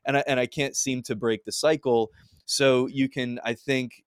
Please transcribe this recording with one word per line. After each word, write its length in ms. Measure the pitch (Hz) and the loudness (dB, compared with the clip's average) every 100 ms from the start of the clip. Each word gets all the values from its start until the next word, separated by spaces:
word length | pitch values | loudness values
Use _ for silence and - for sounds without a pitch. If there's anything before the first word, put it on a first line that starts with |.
and 140 | - 139 | -2 0
I, 60 | 139 | 2
and 120 | 131 | 0
I 80 | 123 | 0
can't 300 | - 135 - | -2 -4 -2
seem 260 | - 127 | -2 -4
to 120 | - 110 | -4 -4
break 280 | 117 110 | -2 -2
the 80 | - | -4
cycle. 580 | - 147 160 135 117 110 _ _ _ - | -2 0 2 2 2 2 _ _ _ -6
So 400 | - 135 127 127 | 2 4 4 2
you 200 | 135 135 | 0 -2
can, 320 | 135 123 120 | -2 -6 -4
I 120 | 117 | -6
think, 500 | 117 - 131 123 - | -6 -2 -2 -2 -10